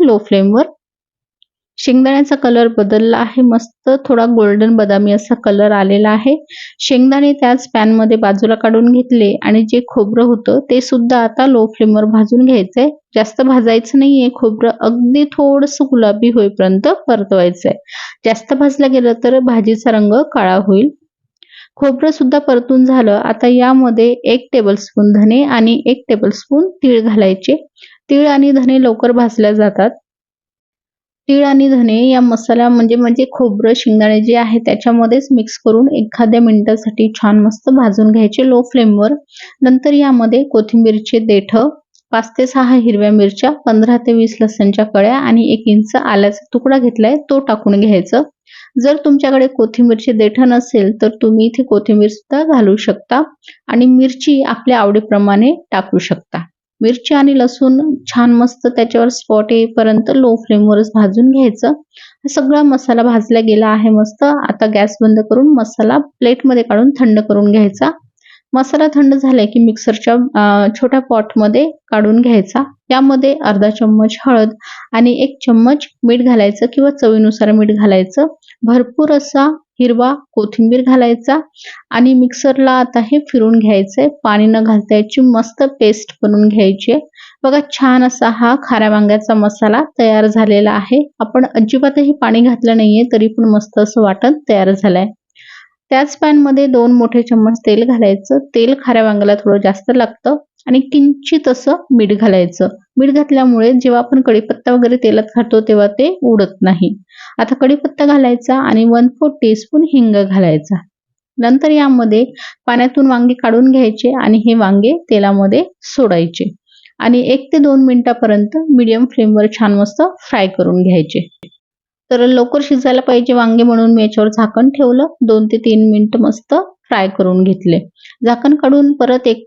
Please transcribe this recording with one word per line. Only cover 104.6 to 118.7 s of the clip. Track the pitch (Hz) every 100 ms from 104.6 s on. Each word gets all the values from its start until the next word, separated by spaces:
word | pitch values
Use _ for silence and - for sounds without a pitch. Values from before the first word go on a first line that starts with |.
| 254
वगैरे | 247 240 247
तेलात | 226 214
घालतो | 214 240 226 220
तेव्हा | 220 208 202
ते | 202 302 370
उडत | 247 220 190 -
नाही. | 185 175 185 202 _ - - -
आता | 226 262
कढीपत्ता | 262 285 285 - 294
घालायचा | 285 254 240 247 262
आणि | 269 220 233
वन | 233 247
फोर्थ | - 302 302
टीस्पून | 226 220 - 302
हिंग | 320 269 226 202
घालायचा. | 196 190 175 156 151 180 - _ _ _ _ -
नंतर | 233 269 311
यामध्ये | 302 277 247 226 214 254 - - - -
पाण्यातून | 240 247 285 269
वांगे | 247 240
काढून | 247 233 233 262
घ्यायचे | 262 226 220 247 262
आणि | 214 220
हे | 226
वांगे | 226 196 196 220 339 -
तेलामध्ये | 214 196 196 196 240 370 _
सोडायचे | - - 220 170 170 170 190 - _ _ _ -
आणि | 233 247
एक | 240 269 269
ते | 311
दोन | 285 269 262
मिनिटापर्यंत | 247 247 240 220 208 208 320
मीडियम | 320